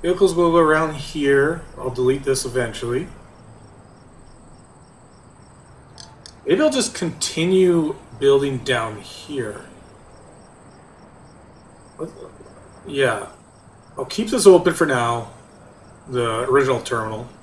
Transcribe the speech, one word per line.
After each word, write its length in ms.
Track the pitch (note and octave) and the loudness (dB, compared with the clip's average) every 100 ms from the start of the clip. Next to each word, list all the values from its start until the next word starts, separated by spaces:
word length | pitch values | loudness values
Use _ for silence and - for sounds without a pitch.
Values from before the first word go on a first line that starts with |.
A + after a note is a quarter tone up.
Vehicles 320 | E3+ F3+ F#3+ | 0 2 2
will 160 | E3 E3+ | 4 4
go 80 | E3+ | 6
around 360 | D#3 D#3 D#3+ D3+ | 4 4 0 -6
here. 680 | - D#3 C#3 C#3 C#3+ E3+ - - | -10 -2 2 4 2 -2 -10 -10
I'll 120 | B2+ | -8
delete 340 | A#2+ B2+ C3+ | 0 0 0
this 200 | C3+ C3 | 0 -2
eventually. 640 | B2+ A#2+ B2 A2 A#2+ B2 F#3+ - - - - - - - - - - - - - - - - - - - - - - - - - - - - - - - - - - | -2 -4 -4 -6 -6 -4 -6 -16 -20 -20 -20 -20 -20 -20 -20 -20 -20 -20 -20 -20 -20 -20 -20 -20 -20 -20 -20 -20 -20 -20 -20 -20 -20 -20 -20 -20 -20 -20 -20 -12 -2
Maybe 140 | F#3 | 2
I'll 100 | D#4 | 2
just 240 | C4+ - | 2 -4
continue 1000 | - E3+ - - - E3+ F#3 F3+ E3+ D3+ - - - | -4 -8 -6 -6 -2 2 4 4 4 0 -6 -14 0
building 400 | C#3 C#3 C#3 C3 | 2 4 2 -4
down 420 | C3+ A#2+ A2 G#2+ | -4 -4 -4 -10
here. 600 | - - - C#3 G#2+ G2+ - - - - - - - - - - - - - - - - - - - - - - - - | -16 -20 -10 -8 -8 -10 -18 -20 -20 -20 -20 -20 -20 -20 -20 -20 -20 -20 -20 -20 -20 -20 -20 -20 -20 -20 -20 -20 -20 -12
What? 140 | E3 - - - - - - - C3 | -12 -12 -20 -20 -20 -20 -20 -20 -8
Yeah. 420 | C#3 C3 - - - - - - - - - | 0 0 -2 -10 -18 -20 -20 -20 -20 -18 -12
I'll 80 | |
keep 240 | C3+ - - | -8 -6 -2
this 180 | B3 G3+ | 4 8
open 280 | F3+ F3 | 8 4
for 120 | E3 D#3 | 0 0
now. 440 | B2 A#2 A#2 A2+ - - - - - - - - | 0 -2 -4 -8 -18 -20 -20 -20 -20 -20 -20 -6
The 340 | B2 A#2 A2+ B2+ | -4 -2 -2 2
original 300 | C3+ C3+ A#2+ | 2 2 -2
terminal. 480 | - A#2 A2 A2 B2 - | -2 -4 -4 -10 -12 -18